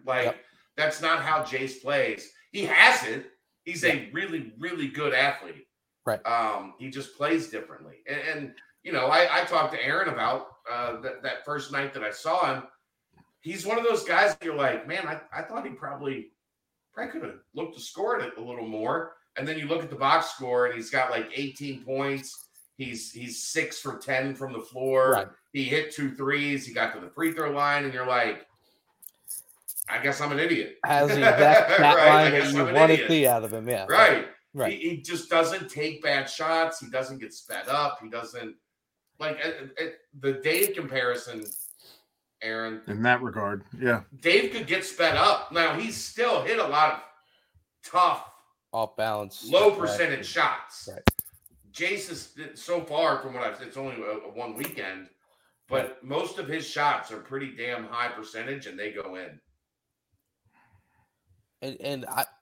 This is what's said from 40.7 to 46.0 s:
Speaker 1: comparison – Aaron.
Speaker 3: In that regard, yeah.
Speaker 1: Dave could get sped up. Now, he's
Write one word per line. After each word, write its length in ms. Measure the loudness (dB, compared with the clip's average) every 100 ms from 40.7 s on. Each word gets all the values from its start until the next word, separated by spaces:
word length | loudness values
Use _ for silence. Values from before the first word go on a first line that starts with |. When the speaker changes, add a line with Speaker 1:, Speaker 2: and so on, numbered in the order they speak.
Speaker 1:
comparison – 720 | 0 -4 -2 -2 -2 -6 -12 -12 -12 -14 -18 -20 -20 _ _ _ -12
Aaron. 400 | -8 -6 -6 -8 -8
Speaker 3:
In 160 | 0
that 200 | 4 4
regard, 420 | 2 -4 -4 -6 -10 -2
yeah. 240 | 2 2 0 -2
Speaker 1:
Dave 320 | 4 4 4
could 140 | -4 -4
get 180 | -4
sped 300 | -4 0 2 6
up. 360 | 4 4 0
Now, 220 | 0 0 0
he's 240 | -6 -8